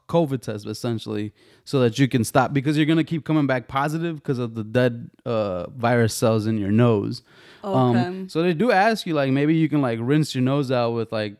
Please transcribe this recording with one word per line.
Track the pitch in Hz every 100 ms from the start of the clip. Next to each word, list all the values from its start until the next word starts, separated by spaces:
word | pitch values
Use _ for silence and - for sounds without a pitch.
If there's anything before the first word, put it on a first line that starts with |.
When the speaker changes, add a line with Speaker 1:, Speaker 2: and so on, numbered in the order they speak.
| -
Speaker 1:
covid | 170 156 131
test, | - 104 107
essentially, | 107 120 113 110 107 104 - _ _
so | - 139
that | 120 113
you | 135
can | 127 107
stop, | 139 123
because | 139 135 151
you're | 151
gonna | 165 151
keep | 165 -
coming | 156 139
back | 127 113
positive | 135 151 156 170 156
'cause | - 123
of | 120
the | 113 107
dead, | 120 123 117 - _ -
uh, | 113 101 90 85
virus | 131 117 120 113
cells | - 117 110 107
in | 110
your | 98
nose. | 107 120 107 110 120 _ - - -
Um, | 208 131 123 120
Speaker 2:
Okay. | 175 190 185
Speaker 1:
so | 156
they | 175
do | 156 240
ask | 190 214 220 180
you, |
like, | 151 135
maybe | 135 147 165
you | 156
can, | 147
like, | 131 113
rinse | 120 151 151 131
your |
nose | 127 139 127
out | 127 117
with, | 117 110
like, | 110 107